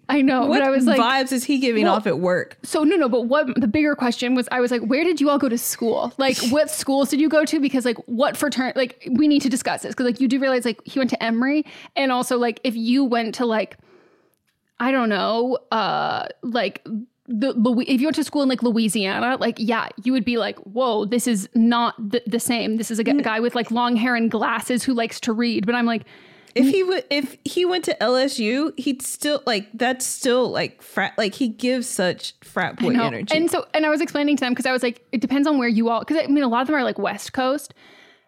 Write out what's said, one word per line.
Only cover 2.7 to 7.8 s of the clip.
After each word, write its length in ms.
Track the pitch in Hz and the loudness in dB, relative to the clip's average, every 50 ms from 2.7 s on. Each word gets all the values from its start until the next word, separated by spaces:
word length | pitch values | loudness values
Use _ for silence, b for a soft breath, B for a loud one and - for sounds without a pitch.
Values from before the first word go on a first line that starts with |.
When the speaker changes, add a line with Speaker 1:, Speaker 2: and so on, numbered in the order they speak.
| - 320 302 | -2 2 2
Speaker 1:
no, 100 | 302 403 | 4 4
no, 120 | 349 285 240 | 4 2 2
but 140 | 240 240 226 | 2 0 0
what, 360 | 233 269 302 302 254 - 247 | 2 2 0 0 0 0 0
the 80 | 254 214 | 0 2
bigger 280 | 214 311 302 302 285 | 2 2 2 2 0
question 380 | - 262 240 226 - 247 247 254 | 0 0 -2 -2 -2 -2 0 0
was, 140 | 254 240 - | 0 0 0
I 100 | 247 254 | 0 0
was 100 | 247 247 | 0 0
like, 100 | 254 240 | 0 -2
"Where 220 | 226 208 262 285 330 | 0 0 0 2 2
did 160 | 359 339 285 | 0 2 2
you 80 | 277 294 | 2 2
all 80 | 285 277 | 2 2
go 120 | 285 254 | 2 0
to 80 | 226 240 | 0 -2
school? 560 | - - - - 240 226 - - - 240 - - | -2 -6 -6 -2 -2 -2 0 0 -2 -4 -2 0
Like, 200 | 269 269 247 - | 0 2 2 0
Speaker 2:
<laughs> 120 | - 233 | 0 2
Speaker 1:
what 220 | 262 302 302 294 | 2 2 2 0
schools 380 | - - - 277 269 277 277 - | -2 -4 -2 0 2 2 2 2
did 100 | 302 262 | 2 2
you 80 | 311 302 | 2 4
go 140 | 311 302 302 | 4 2 2
to? 140 | - - 320 | 2 0 0
Because, 240 | 269 269 - 262 | 0 0 0 0